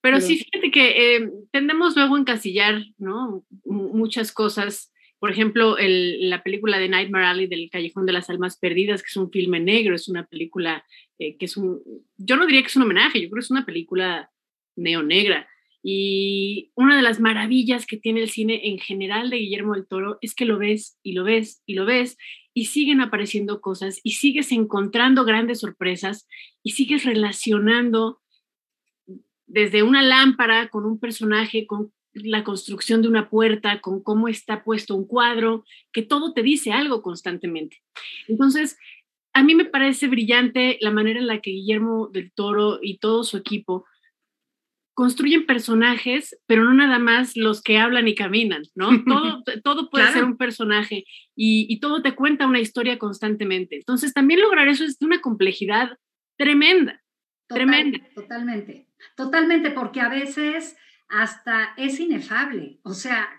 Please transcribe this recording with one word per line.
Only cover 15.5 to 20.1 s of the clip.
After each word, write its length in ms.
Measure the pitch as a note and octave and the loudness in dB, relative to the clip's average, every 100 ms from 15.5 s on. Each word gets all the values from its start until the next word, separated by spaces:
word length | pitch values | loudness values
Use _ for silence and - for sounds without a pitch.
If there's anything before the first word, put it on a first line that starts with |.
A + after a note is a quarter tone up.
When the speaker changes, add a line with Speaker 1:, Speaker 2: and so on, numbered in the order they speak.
| _ _ _ | _ _ _
Speaker 1:
Y 880 | F#3+ G3 G3 G3 G3 G3 G3 G3+ - | -6 -4 -2 -2 -2 -2 -4 -6 -10
una 220 | - C4 C#4+ | 2 4 4
de 60 | |
las 180 | A#3+ G#3+ | 2 2
maravillas 640 | A3+ A3 A3 B3+ A#3 B3 A3+ | 0 0 0 0 2 -2 -4
que 120 | A3 | -8
tiene 240 | A3+ A3+ | -4 -2
el 80 | A3 | -2
cine 380 | A3 A3 A3 G#3+ | -2 -2 -2 -4
en 100 | F#3+ | -8
general 500 | - G3 F#3+ G#3 B3 | -8 -8 -4 -4 -4
de 60 | B3 | -4
Guillermo 380 | G#3 G#3 G#3 | -4 -4 -4
del 120 | G3+ F#3+ | -4 -6
Toro 320 | F#3+ G3+ | -6 -6